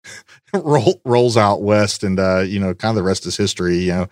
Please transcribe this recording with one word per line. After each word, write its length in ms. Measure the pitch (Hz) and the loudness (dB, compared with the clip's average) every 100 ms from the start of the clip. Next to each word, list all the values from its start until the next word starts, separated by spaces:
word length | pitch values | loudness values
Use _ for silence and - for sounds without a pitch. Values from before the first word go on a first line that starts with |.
| - | -20
<laughs> 400 | - _ - _ | -20 _ -20 _
roll, 480 | 196 156 147 110 185 | -6 0 2 2 0
rolls 320 | 131 123 123 113 | 0 2 4 4
out 260 | 104 101 | 2 2
west, 400 | 101 104 104 - | 2 2 2 -2
and, 160 | 101 95 | -2 0
uh, 220 | 95 92 | 2 0
you 180 | 95 101 | 0 -2
know, 160 | 98 | -4
kind 160 | 90 107 | -4 -2
of 60 | 110 | -2
the 120 | 90 | -2
rest 180 | 98 90 | -2 -4
is 100 | - | -4
history. 400 | 101 - 90 87 | -4 -2 -2 0
You 140 | 90 | 0
know, 160 | 90 90 | -2 -4